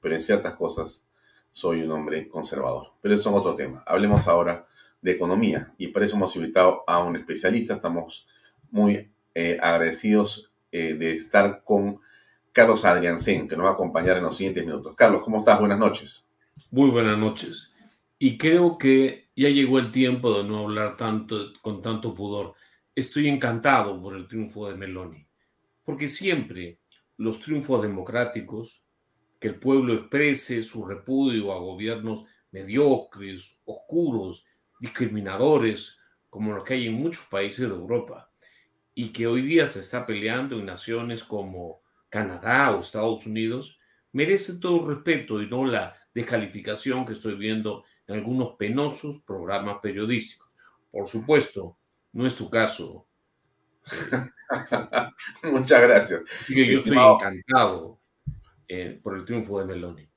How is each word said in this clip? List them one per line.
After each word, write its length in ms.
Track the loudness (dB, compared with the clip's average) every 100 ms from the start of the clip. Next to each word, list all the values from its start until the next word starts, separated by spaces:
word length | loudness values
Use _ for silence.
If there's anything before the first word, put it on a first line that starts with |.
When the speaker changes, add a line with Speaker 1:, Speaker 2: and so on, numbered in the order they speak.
Speaker 1:
pero 140 | -2 -4
en 60 |
ciertas 340 | 0 0 0 -6
cosas 540 | -6 -6 -10 -12 _ _ _ _ _
soy 300 | -6 -4 -2
un 100 | -2
hombre 380 | -4 -4 -6 -8
conservador. 640 | -10 -8 -6 -4 -6 -10 _
Pero 140 | 0 2
eso 140 | 4
es 60 | 2
otro 200 | 2 -2
tema. 280 | -6 -10 -2
Hablemos 420 | 2 4 4 6
ahora 380 | 4 4 -2 -8 _ _ _
de 100 | -2
economía, 640 | 0 0 2 2 0 -4 _
y 100 | -6
para 180 | 0 0
eso 100 | 0
hemos 200 | -2 -2
invitado 460 | -2 4 6 4 0
a 160 | 0
un 140 | 0 -4
especialista. 560 | -6 -2 0 0 0
Estamos 540 | -4 -4 -4 -6 -14 _ _ _ _ _
muy, 400 | 2 4 4 -4 _ _ -4
eh, 220 | -2 0
agradecidos, 920 | 2 4 2 0 2 4 4 -4 -14 _ _
eh, 220 | -6 -4
de 220 | -2 -4 -4
estar 480 | 2 4 4 0 0
con 340 | 0 2 -6 _ _ _ _ _
Carlos 320 | 6 6 6 4
Adriancén, 600 | 4 2 -2 0 -2 -2
que 100 | 0
nos 80 | 0
va 60 |
a 20 |
acompañar 440 | 0 0 0 2 2
en 60 |
los 140 | 0 -4
siguientes 280 | -4 -4 -6
minutos. 300 | -8 -10 6
Carlos, 260 | 6 6
¿cómo 160 | 0 2
estás? 200 | 6 6
Buenas 200 | 6 4
noches. 500 | 2 0 -10 -20 _ _ _ -20 _
Speaker 2:
Muy 200 | 4 4
buenas 260 | 6 2 2
noches. 560 | 0 -2 -10 -14 -20 _ _ _ _ _
Y 200 | 0 2
creo 400 | 4 6 6 4
que 520 | 6 6 6 0 _ 0
ya 140 | 4
llegó 300 | 4 4 4
el 120 | 2
tiempo 460 | 2 2 4 2 2
de 60 | 0
no 120 | -4
hablar 360 | -4 -2 -4 -4
tanto, 580 | -4 -4 -4 -8 -8 -12
con 200 | -10 -8
tanto 320 | -6 -6 -6
pudor. 400 | -8 -8 -6 -8 -14 _ _ _
Estoy 340 | -6 -4 0 0
encantado 720 | 0 -2 0 2 2 2 -6
por 140 | -10 -14
el 120 | -10
triunfo 420 | -8 -8 -10 -12
de 60 | -10
Meloni, 500 | -12 -12 -14 -18 _ _ _ _ _ _ -12
porque 240 | -8 -8
siempre 680 | -6 -2 -2 -4 -10 -14 -16 _ _ _ _
los 220 | -6 -6
triunfos 420 | -6 -6 0 0
democráticos, 1000 | 0 -6 -6 -4 -4 -6 -10 -12 -14 _ _ _ _ _ _ _
que 80 | -8
el 80 | -4
pueblo 380 | 2 2 4
exprese 680 | 0 -2 0 0 0 -4 -6
su 220 | -6 -10 -10
repudio 680 | -10 -4 0 0 0 -2
a 60 | -6
gobiernos 680 | -8 -8 -6 -6 -6 -10 -12 _ _
mediocres, 1120 | -16 -6 2 4 2 -2 -16 -14 -14 -18 _
oscuros, 800 | -18 -18 -6 -2 0 -2 -6 -12 _ _ _ _
discriminadores, 1160 | -14 -6 -4 -4 -6 0 2 4 2 -2 -10 _ _ _ _
como 220 | -8 -6
los 140 | -6 -4
que 80 |
hay 140 | -4 -4
en 80 | -4
muchos 300 | -4 -6 -8
países 320 | -4 -4 -4 -6
de 40 |
Europa, 560 | -6 -4 -4 -4 -16 _ _ _ _ _ _ _
y 200 | -10 -10
que 140 | -4 -2
hoy 160 | 0
día 220 | 2 2 2
se 140 | -4
está 260 | -8 -8 -6
peleando 540 | -4 -4 -4 -6 -8
en 60 | -10
naciones 580 | -12 -6 -6 -6 -10
como 560 | -8 -10 -8 -10 -14 -16 _ _ _
Canadá 640 | -6 -4 -6 0 2 2
o 100 | 0
Estados 440 | -4 -4 -2 -4 -6
Unidos, 540 | -4 -4 -4 -10 _ _ _ _
merece 480 | -2 2 0 -2 -6
todo 220 | 0 0
el 140 | 0 -6
respeto 460 | 0 -2 -2 -6
y 60 | -4
no 140 | -2 0
la 300 | -2 -4 -12 _
descalificación 920 | -8 -2 -2 -4 -10 -10 -8 -4 -4 -4
que 80 |
estoy 220 | -8 -8 -6
viendo 500 | -4 -4 -4 -8 _ _ _
en 80 | -8
algunos 420 | -4 -2 -4 -4
penosos 640 | -4 -2 -2 -4 -12 -14
programas 560 | _ -10 -6 -6 -4 -8
periodísticos. 680 | -8 -6 -2 -2 -4 -16 _ _ _ _ _
Por 160 | -10 -8
supuesto, 720 | -8 2 2 2 -8 -12 -16 _ _ _
no 140 | -4 -4
es 80 | -4
tu 140 | -4
caso. 580 | 0 0 -2 -12 -16 _ _ _ _ _ _ _ _ -14
Speaker 1:
<laughs> 1600 | -12 -6 -6 -6 _ -8 -8 -4 -4 -2 -4 -4 -12 -18 -10
Muchas 380 | -2 -2 6 8
gracias. 400 | 10 8 6 -4 -8 -14
Speaker 2:
Así 120 | -2 4
que 100 | 4
yo 60 |
estoy 180 | 4 4
Speaker 1:
Estimado. 240 | 8 10 10
Speaker 2:
encantado, 840 | 4 -8 2 4 4 0 -10 -18 _ _ -14 -14 -20 _ _
eh, 320 | -10 -10 -10
por 140 | -10 -10
el 100 | -6
triunfo 340 | -6 -4 -6
de 60 | -6
Meloni. 440 | -8 -10 -14 -20